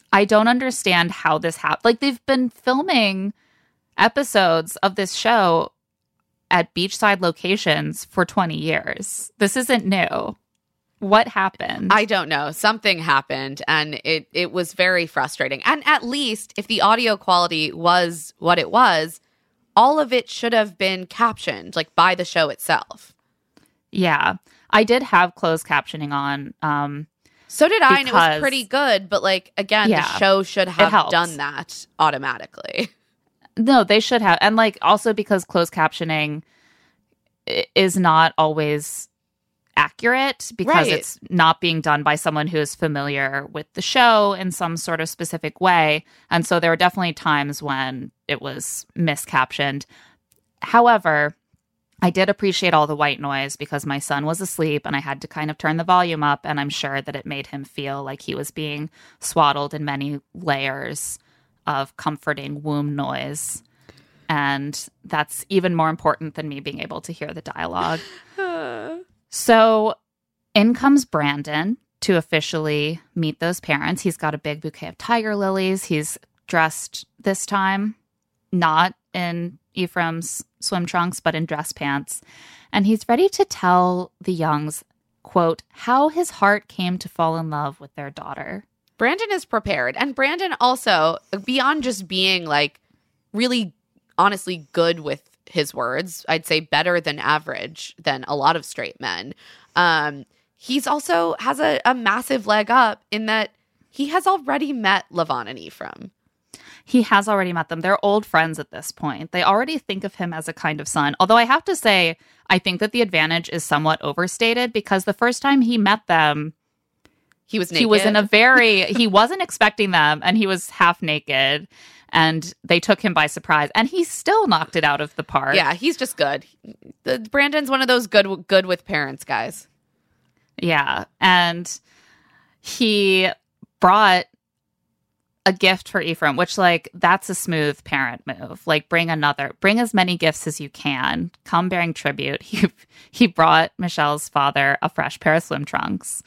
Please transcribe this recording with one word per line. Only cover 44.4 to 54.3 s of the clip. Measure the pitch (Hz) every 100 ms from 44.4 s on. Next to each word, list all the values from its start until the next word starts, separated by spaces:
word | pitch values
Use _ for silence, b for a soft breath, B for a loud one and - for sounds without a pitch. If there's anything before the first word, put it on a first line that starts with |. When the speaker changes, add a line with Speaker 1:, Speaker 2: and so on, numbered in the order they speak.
| 185
Speaker 1:
some | - 170 165
sort | - 160
of | 160
specific | - 165 165 151 -
way. | 185 175 156 151 _ b b
And | 170 -
so | 170
there | 170
were | 165
definitely | 180 196 175
times | - 165 147 143 143
when | 147 135 131 127 - _ -
it | 147
was | 143 131 - - - -
miscaptioned. | 160 143 - 139 131 - 139 143 - b b b _ _ _ -
However, | - 240 240 220 175 151 147 - _ _ _ _ _ -
I | 180
did | 185 185
appreciate | 202 196 - 180
all | 156 151
the | 147
white | 147 131
noise | 143 135 139 -
because | 147 143 147
my | 139
son | - 143
was | 151